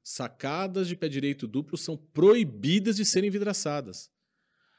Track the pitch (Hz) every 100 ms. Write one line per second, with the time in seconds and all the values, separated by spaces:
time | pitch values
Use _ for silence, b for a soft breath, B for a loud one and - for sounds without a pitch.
0 | - - 123 - 135 156 190 185 185 180
1 | 160 139 143 139 110 127 151 170 - 151
2 | _ 151 185 240 180 107 110 190 202 208
3 | 202 190 202 196 202 196 156 147 120 90
4 | - _ _ _ _ _ _